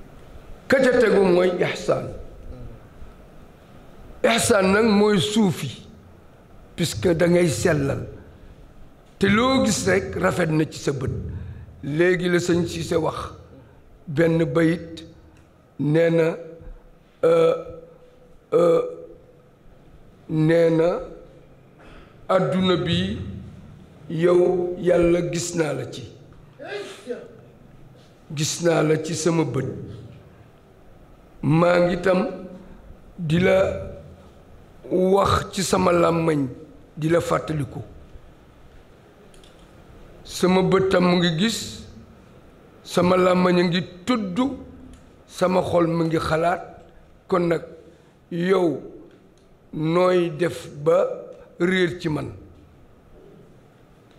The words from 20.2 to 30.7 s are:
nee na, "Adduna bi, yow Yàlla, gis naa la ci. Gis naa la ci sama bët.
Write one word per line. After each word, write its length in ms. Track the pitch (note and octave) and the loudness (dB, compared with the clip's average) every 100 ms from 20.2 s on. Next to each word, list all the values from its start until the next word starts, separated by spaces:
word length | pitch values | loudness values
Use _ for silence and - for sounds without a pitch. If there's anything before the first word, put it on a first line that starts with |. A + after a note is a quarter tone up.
| - | -4
nee 440 | D#3 D#3 E3 E3 | 0 4 4 4
na, 280 | E3 E3+ A3+ - - - - - - - - - - - - - | 4 2 -2 -8 -18 -20 -20 -20 -20 -20 -20 -20 -20 -20 -18 -2
"Adduna 500 | F#3 D#3+ F#3 F#3 E3+ | 0 0 0 0 0
bi, 420 | D3+ E3+ F#3+ A#3+ - - - - - - - - - | 0 -2 -2 -6 -10 -12 -16 -20 -20 -20 -20 -20 -10
yow 640 | E3 F3 F3+ F3+ F3+ F3 - | 0 4 4 4 0 -4 -2
Yàlla, 420 | F3 F3 E3+ F3 D#3 | 2 4 4 2 0
gis 220 | E3+ - E3+ | -6 -4 -4
naa 180 | D3+ | -2
la 120 | C3+ A#2 | -4 -8
ci. 180 | - - - - - - - F4 G4+ - - B3+ G#3+ - - - - - - - - - - - | -14 -16 -20 -20 -20 -20 -20 -12 -12 -12 -16 -12 -12 -14 -20 -20 -20 -20 -20 -20 -20 -20 -20 -12
Gis 300 | D3 D#3 - | -6 -6 -2
naa 180 | E3+ D#3 | 0 2
la 160 | D#3 D#3 | 2 0
ci 100 | - | -2
sama 300 | D#3+ F3 E3 C#3 | -2 0 0 0
bët. 220 | B2 - - - - - - - - - - - | -4 -6 -10 -14 -16 -18 -20 -20 -20 -20 -20 -20